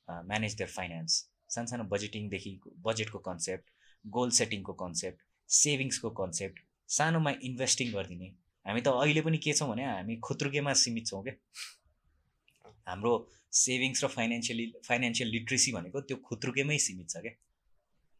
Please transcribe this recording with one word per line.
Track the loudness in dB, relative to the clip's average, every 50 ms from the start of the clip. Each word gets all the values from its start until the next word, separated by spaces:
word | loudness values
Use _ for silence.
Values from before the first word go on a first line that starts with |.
| _ -12
uh, | -10 -10 -6 -2
manage | 0 0 0 0 -2
their | -4 -6 -6 -4 -6
finance। | -6 -6 -6 -6 -2 0 0 -2 -2 -6 _ _ _ -8
सानसानो | -6 -4 -4 -4 -4 -6 -2
बजेटिङदेखि, | -2 -2 -2 -2 -4 -6 -6 -6 -4 -4 -6 -6 -8 -12 -12 -16 -20 -18 -4
बजेटको | -2 0 0 0 -2 -4 -6 -6
कन्सेप्ट, | -6 -6 -6 -4 -4 -4 -4 -6 -8 _ _ _ _ -20 -20 _ -12 -4
गोल | 0 0 2 4
सेटिङको | 4 4 4 4 0 -2 -4 -6 -6
कन्सेप्ट, | -6 -6 -6 -4 -4 -4 -6 -6 -10 _ _ _ _ _ 4
सेभिङ्सको | 6 6 6 6 4 2 0 0 -2 -2 -2 -4
कन्सेप्ट, | -2 -2 -4 -2 -2 -4 -6 -6 -8 -12 -20 _ _ _ _ -2
सानोमा | 2 2 4 4 4 4 4 2
इन्भेस्टिङ | 0 -2 -4 -6 -4 0 2 2 2 2 2 0 -2
गरिदिने। | -2 -4 -4 -8 -12 -12 -14 -16 -20 _ _ _ _ -6 -2
हामी | 0 2
त | 4 4
अहिले | 4 6 6 6 6 4
पनि | 4 4 2 2
के | 2 0 2
छौँ | 2 2 0
भने, | 0 -2 -2
हामी | -2 -4 -4 -4 -4 -6 -4
खुत्रुकेमा | -4 -6 -2 -2 0 0 0 0 0 2 4
सीमित | 4 4 4 2 -2 -4 -6
छौँ | -6 -6 -6
क्या। | -8 -10 -10 _ _ -14 -12 -12 -12 -14 -18 _ _ _ _ _ _ _ _ _ _ _ _ _ _ _ _ -20 -20 -20 _ _ -8
हाम्रो | -4 0 2 2 2 2 0 -4 -16 _ _ _
सेभिङ्स | 2 2 4 4 4 2 2 2 2 2 0
र | 0
फाइनेन्सियली, | 2 0 0 2 2 0 0 -2 -2 -2 -4 -4 -6 -10 -2
फाइनेन्सियल | 0 2 2 2 2 2 0 0 0
लिटरेसी | 0 -2 0 0 2 4 4 4
भनेको | 2 -2 -4 -4 -6 -6
त्यो | -4 -4 -6 -8
खुत्रुकेमै | -6 -8 -8 -4 -4 -2 0 0 2 2 2 2
सीमित | 0 0 -4 -6 -10 -10
छ | -10 -8
क्या। | -10 -10 -12 -14 _ _ _ _ _ _ _ _ _ _ _ _ _ _ _ _